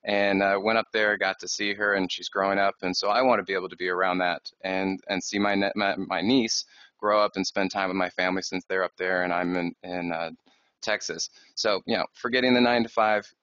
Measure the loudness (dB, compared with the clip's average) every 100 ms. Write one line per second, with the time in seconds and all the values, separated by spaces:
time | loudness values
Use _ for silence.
0 | 0 2 2 4 2 2 2 0 0 0
1 | 2 2 0 -2 -8 -4 -4 0 0 2
2 | 0 -4 -6 0 0 2 2 0 -4 -2
3 | 0 2 4 2 2 -4 -4 -6 -4 0
4 | 0 2 0 -2 -8 _ -4 -2 -2 -2
5 | -4 -4 -2 -2 0 2 0 0 -2 -2
6 | -4 -2 2 2 2 -2 -6 -18 -20 _
7 | 0 2 2 0 -4 -2 -2 -2 -2 -2
8 | -2 -2 -2 -2 -4 -8 -4 -2 -2 _
9 | -2 0 0 0 0 -2 -2 -6 -10 -6
10 | -4 -6 -6 -10 _ _ _ _ -4 -4
11 | -4 -8 -10 -12 -18 -4 -2 -2 -2 -2
12 | -2 -6 -4 0 2 4 4 2 0 2
13 | 2 2 -2 _